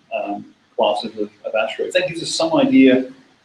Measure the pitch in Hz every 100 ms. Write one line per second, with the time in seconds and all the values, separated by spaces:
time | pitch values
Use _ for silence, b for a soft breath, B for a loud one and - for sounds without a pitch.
0 | _ 110 101 104 - _ _ - 107 104
1 | 110 110 104 _ - 107 113 - 107 180
2 | 180 165 151 - 165 156 127 131 131 127
3 | - - _ _